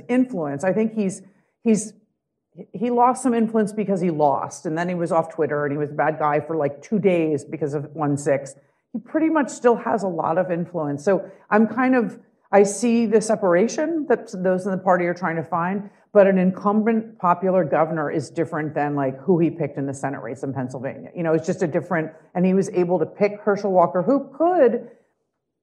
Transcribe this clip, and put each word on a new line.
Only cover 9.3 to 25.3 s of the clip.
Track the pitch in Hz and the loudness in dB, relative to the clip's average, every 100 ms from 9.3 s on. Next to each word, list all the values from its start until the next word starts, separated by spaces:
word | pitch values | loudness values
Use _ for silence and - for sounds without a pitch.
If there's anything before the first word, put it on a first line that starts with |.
| 320 277 | 0 -2
still | - 247 226 | 0 2 2
has | - 240 | 0 -2
a | 190 | -2
lot | 170 - 165 | -2 -2 0
of | 185 | -2
influence. | 175 170 175 151 143 | -4 -4 -6 -4 -2
So | 202 190 - - - | 0 0 -2 -16 0
I'm | 208 220 | 2 2
kind | - 254 262 | 2 2 2
of, | 202 - - _ _ | 0 -6 -18 _ _
I | 202 | 4
see | 202 202 240 233 226 | 4 2 0 2 4
the | 214 | 2
separation | 208 220 196 175 226 269 311 339 277 | 2 0 2 4 2 0 -2 -2 0
that | 233 - 190 | -2 -2 -4
those | 185 185 190 | 0 0 -2
in | |
the | 190 | -2
party | 190 180 175 | 2 2 2
are | |
trying | 175 185 165 | -2 -4 -4
to | |
find, | 156 170 170 202 202 - _ | -4 -2 -2 -4 -6 -16 _
but | 208 196 | 6 6
an | 190 | 6
incumbent | 180 185 208 214 214 226 220 - | 2 2 0 2 2 0 -2 -2
popular | 180 175 190 185 | 0 2 2 2
governor | 156 151 156 165 143 | 2 2 0 -2 -4
is | 160 139 | -4 -4
different | - 160 160 151 | -4 -4 -4 -4
than, | 147 147 143 | -4 -2 -2
like, | 135 131 | -2 -2
who | - 175 | 0 2
he | 170 | 2
picked | 143 147 147 | 0 -6 -4
in | 139 | -8
the | |
Senate | 131 139 139 | -6 -6 -8
race | 104 127 | -10 -8
in | 139 | -8
Pennsylvania. | 135 123 131 127 - - - | -6 -6 -8 -10 -12 -12 -6
You | |
know, | 165 | -2
it's | 160 175 | 0 -2
just | 180 | -2
a | 180 | -2
different, | 156 143 175 156 - _ | -2 -2 -4 -4 -8 _
and | - 185 | 0 2
he | 190 | 2
was | 196 | 0
able | 190 180 180 | 0 0 0
to | - | -2
pick | - 202 202 | 0 -2 0
Herschel | - 196 208 | -2 -2 2
Walker, | 185 170 185 | 4 4 2
who | 180 277 277 - | 0 0 -2 0
could, | 330 359 247 - - - _ _ _ | 2 4 4 2 -6 -20 _ _ _